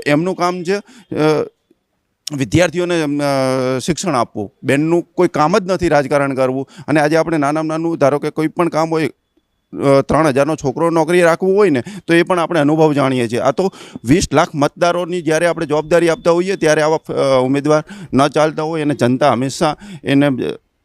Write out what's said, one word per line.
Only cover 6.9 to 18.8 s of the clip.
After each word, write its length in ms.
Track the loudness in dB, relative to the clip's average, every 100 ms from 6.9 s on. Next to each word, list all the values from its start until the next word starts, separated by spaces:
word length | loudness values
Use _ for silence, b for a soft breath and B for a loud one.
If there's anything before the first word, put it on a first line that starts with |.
| 0
આજે 180 | 2 2
આપણે 200 | 0 0
નાનામાં 300 | 0 -2 -4
નાનું, 300 | -4 -4 0
ધારો 220 | 0 0
કે 100 | -4
કોઈ 180 | -4 -4
પણ 220 | -2 -2
કામ 200 | 0 -2
હોય, 200 | -2 -4 -6 _ _ _ _ _ -4
અ, 180 | 2 2
ત્રણ 260 | 4 2 2
હજારનો 280 | 2 0 -2
છોકરો 340 | -4 -2 0
નોકરી 320 | 0 2 2
રાખવું 340 | 2 2 2 2
હોય 140 | 2
ને, 140 | 2 -2 -8 0
તો 60 |
એ 100 | 2
પણ 160 | 2 0
આપણે 200 | 0 0
અનુભવ 340 | 2 4 2
જાણીએ 340 | 2 0 0 -2
છીએ. 120 | 0
આ 120 | 0
તો 220 | 0 -2 B B B
વીસ 300 | 0 2 2
લાખ 220 | 0 0 0
મતદારોની 680 | -2 0 -2 0 -4 -4
જ્યારે 240 | -2 0 0
આપણે 200 | -2 -2
જવાબદારી 440 | -4 0 2 2
આપતા 220 | 0 0
હોઈએ, 240 | 0 0 0
ત્યારે 260 | 0 2
આવા, 320 | 2 0 -4
અ, 260 | -2 2 2
ઉમેદવાર 420 | 2 0 2 0 0 -12 -4
ન 140 | 0 2
ચાલતા 360 | 2 0 -2
હોય 180 | -6 -4